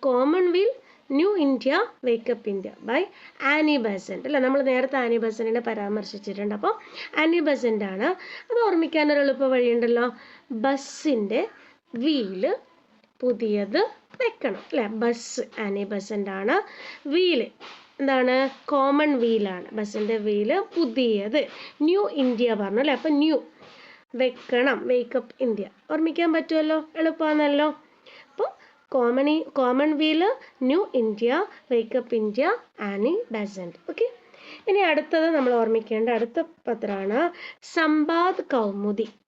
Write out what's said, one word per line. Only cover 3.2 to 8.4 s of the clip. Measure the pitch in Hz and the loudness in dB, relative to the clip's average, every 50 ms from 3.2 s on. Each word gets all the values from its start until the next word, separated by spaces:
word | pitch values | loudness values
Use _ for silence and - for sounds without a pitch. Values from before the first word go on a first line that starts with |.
| - - - - - 269 285 | -20 -20 -16 -4 -2 0 2
ആനി | 302 311 302 294 285 220 | 2 4 2 2 2 0
ബസന്റ്, | 220 202 190 185 - 196 180 - 262 | 0 -4 -4 -6 -8 -10 -8 -6 -2
അല്ലേ? | 294 285 254 | 0 2 2
നമ്മൾ | 254 269 277 269 262 | 4 2 2 2 2
നേരത്തെ | 254 254 254 262 277 269 247 | 2 2 0 0 0 -2 0
ആനി | 233 233 233 220 | 0 0 0 0
ബസന്റിനെ | 226 220 214 233 226 226 233 240 233 | -2 -4 -2 -2 -2 -2 -2 -2 -2
പരാമർശിച്ചിട്ടുണ്ട്. | 220 214 202 202 208 214 208 190 - 202 - - 196 196 202 208 208 208 | -4 -4 -4 -4 -4 -4 -6 -8 -12 -12 -10 -10 -8 -6 -4 -4 -4 -2
അപ്പോൾ | 208 370 440 - - - - - - - - 311 302 | -2 -2 -2 -2 -8 -18 -16 -16 -14 -8 -2 0 2
ആനി | 320 330 349 311 311 | 2 2 2 2 2
ബസന്റ് | 285 240 226 240 220 208 202 196 | 0 0 0 0 0 0 -2 -4
ആണ്. | 190 185 220 311 370 359 - - - - | -4 -2 -2 -2 -2 -4 -8 -16 -16 -18